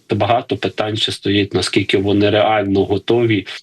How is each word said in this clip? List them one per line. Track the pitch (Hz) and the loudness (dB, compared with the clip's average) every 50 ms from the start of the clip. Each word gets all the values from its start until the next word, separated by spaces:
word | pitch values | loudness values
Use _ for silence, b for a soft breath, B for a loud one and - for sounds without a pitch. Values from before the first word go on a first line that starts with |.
| _ - | _ -4
багато | - 101 101 101 117 120 131 - - - | -2 0 0 2 0 0 0 -4 -4 -4
питань | - 98 - - 107 107 107 107 | -4 -4 -4 -4 -4 -4 -4 -4
ще | - - | -4 -4
стоїть, | 95 - - 101 98 101 101 98 - | -6 -4 -2 0 0 0 0 0 -2
наскільки | 95 90 - - 107 101 - - 101 | -4 -4 -2 -2 -2 0 0 0 0
вони | 95 104 98 101 101 104 | 0 0 2 2 2 2
реально | 101 104 104 110 110 107 101 98 98 98 95 | 2 2 2 2 2 0 0 0 0 0 0
готові, | 92 101 95 - - 117 120 120 113 110 98 87 B B B | 0 -2 -2 0 0 2 2 2 2 0 -2 -4 B B B